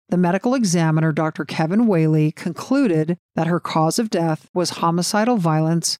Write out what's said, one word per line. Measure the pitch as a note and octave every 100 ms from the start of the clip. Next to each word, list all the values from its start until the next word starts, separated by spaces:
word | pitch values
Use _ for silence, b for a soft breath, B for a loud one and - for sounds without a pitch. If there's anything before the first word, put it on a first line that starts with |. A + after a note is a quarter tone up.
| -
The | F3+
medical | F3 F#3 B3
examiner, | C4+ G#3 E3+ D#3+ D#3 D#3+
Doctor | D3+ D#3 - C#3+
Kevin | - D#3+ G#3 A#3
Whaley, | E3+ D#3 D#3 D3+
concluded | - F3+ - - C4+ B3 D#3 D#3 F3 _
that | - E3
her | F3
cause | - D#3+ D#3+ F#3+
of | A3
death | F3 E3 D#3 -
was | F3+ E3+
homicidal | - E3+ E3+ F3 G#3 A3+ A#3
violence | E3 D#3 D#3+ E3 -